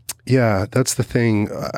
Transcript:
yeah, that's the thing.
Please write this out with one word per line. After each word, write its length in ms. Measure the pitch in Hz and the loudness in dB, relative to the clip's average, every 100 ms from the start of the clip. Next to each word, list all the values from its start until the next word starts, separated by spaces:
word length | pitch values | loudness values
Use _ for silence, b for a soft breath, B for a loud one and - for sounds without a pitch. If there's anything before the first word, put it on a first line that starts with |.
| - - - | -16 -16 0
yeah, 400 | 127 117 98 101 | 2 4 2 0
that's 240 | 131 131 | 0 -2
the 80 | - | -2
thing. 460 | 110 127 117 104 104 90 67 | -2 0 2 2 0 -4 -8